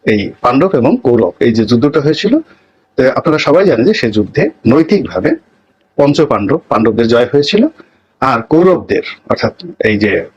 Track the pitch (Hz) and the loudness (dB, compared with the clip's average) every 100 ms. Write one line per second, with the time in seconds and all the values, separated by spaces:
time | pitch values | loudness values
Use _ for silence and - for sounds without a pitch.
0 | - 107 98 - - 139 185 143 123 247 | 0 -2 -2 -4 0 2 2 2 0 0
1 | 127 120 92 - 120 113 107 117 143 151 | 0 0 0 0 -2 0 0 2 2 0
2 | 143 151 196 302 320 _ _ _ _ - | -2 -2 0 0 -2 _ _ _ _ -2
3 | 131 131 165 156 151 160 196 117 180 214 | 0 0 -2 -2 2 2 2 2 0 0
4 | 113 104 98 - 208 - - 147 160 202 | -2 -2 -2 -2 -4 -2 0 2 2 0
5 | 127 92 98 330 _ _ _ _ _ - | -2 -4 -2 -4 _ _ _ _ _ 0
6 | 143 147 151 107 98 - _ - 117 107 | 0 2 0 0 -2 -4 _ 0 0 0
7 | 113 117 120 143 147 202 294 - - _ | 2 2 2 0 0 0 0 -4 -20 _
8 | _ _ 226 117 - 156 185 170 - 101 | _ _ -2 -2 0 2 4 2 -2 -4
9 | - - - 120 117 - 175 - 110 104 | -6 -18 -8 -4 -4 -6 -20 -4 -2 0
10 | 104 87 - | -2 -2 -6